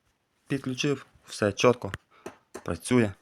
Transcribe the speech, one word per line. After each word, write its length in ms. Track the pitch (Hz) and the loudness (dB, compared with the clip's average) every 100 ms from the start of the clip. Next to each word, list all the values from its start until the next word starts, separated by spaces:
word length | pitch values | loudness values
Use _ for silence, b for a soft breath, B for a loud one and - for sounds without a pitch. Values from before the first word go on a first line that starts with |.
| _ _ _ _ - | _ _ _ _ -6
Підключив, 580 | 139 131 127 147 135 - _ - | -6 -4 -4 -2 -2 -6 _ -18
все 260 | - 104 | -2 0
чітко. 400 | - 123 113 98 - _ B B B _ - | 4 4 4 -2 -12 _ B B B _ -12
Працює. 480 | 87 85 - 123 104 - | -8 -8 0 2 2 -4